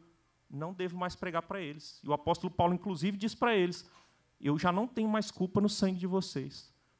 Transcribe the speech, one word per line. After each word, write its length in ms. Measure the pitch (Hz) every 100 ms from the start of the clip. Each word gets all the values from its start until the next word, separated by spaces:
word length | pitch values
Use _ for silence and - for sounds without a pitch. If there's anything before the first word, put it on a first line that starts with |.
| - _ _ _ _
"Não 240 | 139 160
devo 240 | 185 180 175
mais 180 | 180 -
pregar 280 | 185 165
pra 180 | 165 196
eles." 400 | 156 151 - -
E 60 | 135
o 40 |
apóstolo 380 | 147 - 170 180
Paulo, 220 | - 175
inclusive, 440 | 175 208 170 180 202
diz 160 | 220
pra 220 | - 240 214
eles, 340 | 180 175 - - _ _ _ _
"Eu 160 | - 147
já 120 | 180
não 160 | 180 247
tenho 200 | - 220
mais 240 | 214 208
culpa 300 | - 185 202
no 80 | 208
sangue 300 | 208 190 185
de 80 | 180
vocês." 680 | 190 185 143 135 - - _ _ _